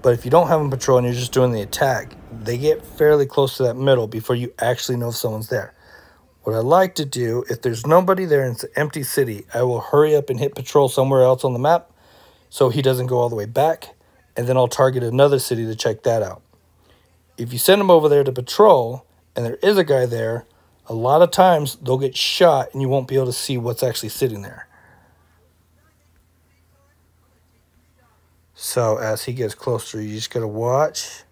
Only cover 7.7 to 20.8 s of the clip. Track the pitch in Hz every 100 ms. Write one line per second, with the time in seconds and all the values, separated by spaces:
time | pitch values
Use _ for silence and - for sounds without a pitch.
7.7 | 113 123 165 185 185 185 147 131 120 -
8.7 | - 151 151 131 - 127 101 - 120 123
9.7 | 120 - 143 151 151 135 113 139 - 127
10.7 | 147 135 131 131 135 127 131 135 120 139
11.7 | 170 - _ _ _ _ _ _ - 131
12.7 | 117 135 127 123 123 120 117 104 117 151
13.7 | 165 - _ _ _ _ - 120 127 123
14.7 | - 131 127 120 127 143 139 - 117 113
15.7 | 110 - 107 - 113 98 - _ _ _
16.7 | _ _ _ _ _ _ - 120 123 -
17.7 | 202 196 170 151 143 131 127 127 - 214
18.7 | 156 117 131 _ _ _ - 117 - 190
19.7 | 208 165 139 123 117 113 117 - _ _
20.7 | _